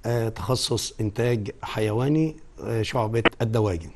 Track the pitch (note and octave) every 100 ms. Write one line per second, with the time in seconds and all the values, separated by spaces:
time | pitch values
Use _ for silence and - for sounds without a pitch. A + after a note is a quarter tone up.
0 | A#2 A#2+ A2+ G#2 - B2+ - A2+ - -
1 | G#2+ G2+ A#2+ A#2+ G2 - - - G#2+ G#2+
2 | C3 D#3 D#3+ D#3 - - G#2 A2+ G#2+ B2+
3 | A2 A2+ A2 - A2+ A2+ G#2+ F2 D#2+